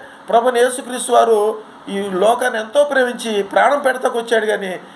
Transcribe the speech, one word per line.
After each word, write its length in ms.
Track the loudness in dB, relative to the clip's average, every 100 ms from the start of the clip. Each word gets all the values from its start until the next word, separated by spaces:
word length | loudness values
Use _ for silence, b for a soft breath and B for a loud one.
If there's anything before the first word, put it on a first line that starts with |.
| B B -2
ప్రభుని 320 | 2 2 2
యేసుక్రీస్తు 520 | 2 0 -8 -8 0
వారు 260 | 2 4 4 2 -2 -10 -18 -8
ఈ 100 | -6 -4 0
లోకాన్ని 340 | 2 2 -2 -4
ఎంతో 200 | -2 0
ప్రేమించి 580 | 2 2 0 -2 -4 -4
ప్రాణం 380 | -2 2 2 2
పెడతాకు 380 | 0 -2 -2 -4
వచ్చాడు, 280 | -2 0 0
కానీ 340 | -2 -4 -10 B